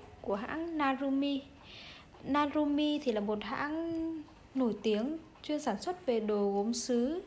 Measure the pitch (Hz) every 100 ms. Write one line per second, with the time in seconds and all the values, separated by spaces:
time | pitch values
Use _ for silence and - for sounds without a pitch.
0 | - - - 196 233 311 339 320 277 262
1 | 277 269 285 269 - - - - - -
2 | - - - 285 294 302 294 285 302 294
3 | 269 214 208 214 208 220 294 311 330 330
4 | 320 320 302 - - 269 247 202 220 208
5 | 254 320 - - - 302 294 196 - 359
6 | - 226 214 208 202 202 214 233 - 240
7 | 247 349